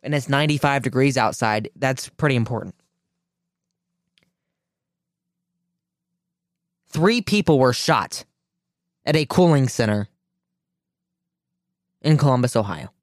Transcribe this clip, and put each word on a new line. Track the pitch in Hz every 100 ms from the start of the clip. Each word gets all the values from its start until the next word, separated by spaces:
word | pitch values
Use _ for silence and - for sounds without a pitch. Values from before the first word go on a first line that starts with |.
And | -
it's | 147 131
ninety-five | 143 151 147 143 139
degrees | 127 120 139 131
outside. | 110 - 113 107 107 -
That's | 131 131 -
pretty | _ 151
important. | 127 110 117 95 - _ _ _ _ _ _ _ _ _ _ _ _ _ _ _ _ _ _ _ _ _ _ _ _ _ _ _ _ _ _ _ _ _ _ _ _ _ _ _ _ _
Three | - 175 240
people | 202 208 185 147
were | 131
shot | 120 - 147 92 - - _ _ _ _ _ _ _
at | -
a | 151 151
cooling | - 180 147 127
center | - 113 104 101 _ _ _ _ _ _ _ _ _ _ _ _ _ _ _ _ _ _ _
in | 147 156
Columbus, | 147 127 120 120
Ohio. | 104 80 - _